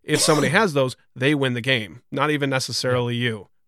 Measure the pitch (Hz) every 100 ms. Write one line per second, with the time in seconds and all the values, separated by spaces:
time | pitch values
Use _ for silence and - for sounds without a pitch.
0 | - 147 - 151 135 175 214 143 131 -
1 | _ - 131 147 135 120 117 127 101 120
2 | - 139 147 147 139 135 - 117 131 127
3 | 120 120 123 110 90 _